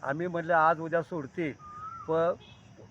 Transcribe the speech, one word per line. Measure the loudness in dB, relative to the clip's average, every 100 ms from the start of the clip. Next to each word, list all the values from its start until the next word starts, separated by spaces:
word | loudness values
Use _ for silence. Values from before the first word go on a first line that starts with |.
आम्ही | -4 -4 -2
म्हटलं | -4 2
आज | 6 6 4
उद्या | 0 -2
सोडतील, | 0 -6 -6 -4 -4 -6 -14 -14 -12 -12 -2
प-, | 2 2 -2 -8 -20 -20 -20 -20